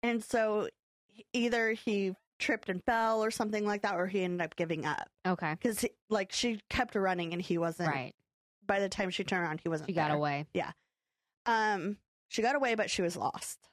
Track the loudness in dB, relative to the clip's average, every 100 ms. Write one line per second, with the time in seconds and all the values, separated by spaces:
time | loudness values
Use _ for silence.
0 | 0 -2 0 0 2 2 -2 _ _ _
1 | _ -20 -6 0 2 4 2 0 0 0
2 | 0 -4 _ _ 0 0 0 -4 0 2
3 | 2 2 0 0 -2 0 0 0 0 0
4 | 0 0 0 -2 -4 -2 -2 -2 -2 -4
5 | -8 _ -2 0 -2 -2 -2 -2 -4 -6
6 | _ -2 0 -2 -2 -2 -4 -2 -2 2
7 | 2 2 -2 -4 -2 0 0 0 -2 0
8 | -6 -12 _ _ _ _ 0 0 2 0
9 | -2 -2 -2 0 0 -2 -2 -4 -2 0
10 | 2 2 0 -2 -4 -4 -4 -8 _ _
11 | _ _ _ _ 0 2 2 2 -2 -6
12 | _ _ _ 0 2 4 2 2 0 2
13 | 0 0 -4 -4 -10 -14 _